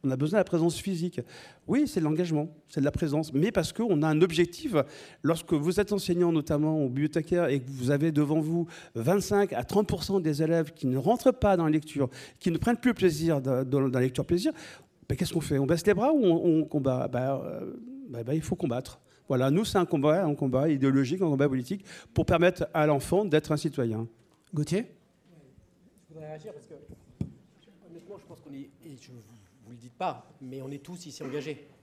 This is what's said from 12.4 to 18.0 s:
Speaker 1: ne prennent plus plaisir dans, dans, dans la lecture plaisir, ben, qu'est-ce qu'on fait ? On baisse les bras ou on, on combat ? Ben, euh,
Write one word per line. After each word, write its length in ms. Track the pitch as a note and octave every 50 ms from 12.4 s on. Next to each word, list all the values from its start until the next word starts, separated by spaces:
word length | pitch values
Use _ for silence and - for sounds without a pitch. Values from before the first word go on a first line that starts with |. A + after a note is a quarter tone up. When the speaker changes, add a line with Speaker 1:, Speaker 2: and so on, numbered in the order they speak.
| - F3+
Speaker 1:
ne 60 | E3
prennent 200 | D#3 - A#3 A#3+
plus 160 | A#3 - B3+ A#3
plaisir 480 | - F#3+ F3+ D#3 D3 E3 E3 D#3 C#3
dans, 240 | B2+ C3+ B2+ B2+ C3
dans, 240 | B2+ C3+ C#3 C3+ C3
dans 100 | B2 B2+
la 60 | B2+
lecture 200 | C3 B2 - -
plaisir, 280 | - E3+ F3+ G#3 D#4 - - - - - - - _ _ _ - -
ben, 80 | -
qu'est-ce 160 | - F#3 - -
qu'on 80 | E3
fait ? 160 | C#3 - D3
On 80 | C3+ C#3
baisse 200 | C3 E3+ E3 E3
les 80 | G#3 G3+
bras 180 | F#3+ A3+ C#4+ D#4+
ou 100 | C#4+ A#3
on, 380 | F3+ E3 E3+ - F3 D#3 D#3+
on 20 | D3
combat ? 440 | - - D3+ C3 C3 B2+ B2+ C3
Ben, 340 | - B2 B2 B2+ C3+ C#3 - -
euh, 320 | - - - - - - A#3+ A3+ B3 C4+ C4+